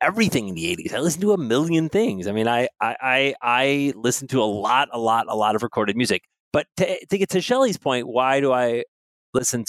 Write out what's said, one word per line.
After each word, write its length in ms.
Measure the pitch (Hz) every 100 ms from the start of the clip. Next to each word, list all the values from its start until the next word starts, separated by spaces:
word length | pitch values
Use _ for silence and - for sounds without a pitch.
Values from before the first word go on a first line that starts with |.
everything 480 | 143 214 202 127 101
in 60 |
the 120 | 82 -
eighties. 240 | 85 -
I 60 | 107
listened 220 | 165 165
to 100 | 208
a 40 | 196
million 520 | 120 123 165 165 160
things. 400 | 202 226 95 92
I 40 |
mean, 140 | 107 113
I, 220 | 120 127 -
I, 140 | 113 117
I, 340 | 131 131 139 -
I 500 | 120 123 139 143 139 107
listened 340 | 120 - 135
to 100 | 131
a 40 |
lot, 460 | 107 104 104 127 143
a 60 | 120
lot, 260 | 113 113 -
a 60 |
lot 220 | 110 107 107
of 80 |
recorded 320 | 117 - 104 110
music. 260 | 113 92 - _ _
But 160 | 151 - -
to, 280 | 185 185 -
to 120 | 196
get 120 | 196
to 100 | 185
Shelley's 380 | 165 247 254 165
point, 280 | 143 123 117
why 320 | 120 131 139
do 140 | 139
I 320 | 127 120 120 - _ _ _ _
listen 300 | 131 127 120